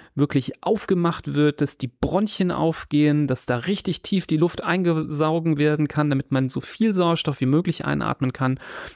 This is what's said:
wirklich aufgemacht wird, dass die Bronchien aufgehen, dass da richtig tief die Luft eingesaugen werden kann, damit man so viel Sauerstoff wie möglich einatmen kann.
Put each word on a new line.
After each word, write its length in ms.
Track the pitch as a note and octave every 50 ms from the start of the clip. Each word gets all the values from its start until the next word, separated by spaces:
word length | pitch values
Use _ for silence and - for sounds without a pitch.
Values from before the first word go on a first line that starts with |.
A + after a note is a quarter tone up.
| - - -
wirklich 480 | C#3 C#3+ C#3+ - C#3+ B2 - - - -
aufgemacht 720 | - G#3+ G#3+ - - F#3+ F3+ E3+ E3+ - - - D3 C#3
wird, 260 | C#3+ D3 D3+ D3 -
dass 180 | D3+ C#3 - -
die 100 | - A#2+
Bronchien 640 | - - - C#3 C#3+ F#3+ G#3+ G#3 - - F#3 F3 E3
aufgehen, 760 | - D#3 E3 D#3+ - - - - D3 D3 D3 D3 D3+ D3
dass 200 | C#3 C3+ - -
da 100 | - B2
richtig 460 | A#2+ A#2 F3+ G#3 G3+ - - E3 - -
tief 260 | - - F#3+ - -
die 80 | E3
Luft 260 | D#3 E3+ E3+ - - -
eingesaugen 960 | - F3 F#3+ F#3 E3+ E3 D#3+ D#3 D3+ D3+ C#3+ D#3 D#3 D#3+ E3+ E3 E3 D#3 C#3+
werden 300 | D3 D3+ D3+ D3+ D3+ D3
kann, 220 | - D3+ D3 D3
damit 200 | C3+ C3+ - -
man 180 | C3+ C3 C3 B2+
so 120 | - -
viel 340 | - - - - A3 A3+ G3+
Sauerstoff 460 | F#3 F3+ E3+ E3+ D#3+ - D#3+ C#3 -
wie 60 | C3+
möglich 380 | B2+ C#3 D#3 F3+ - D3+ - -
einatmen 480 | C#3 D3 D3 A#2+ A2 - - C3+ C3 -
kann. 280 | - C3+ C3 C3 C3 - - - - - - -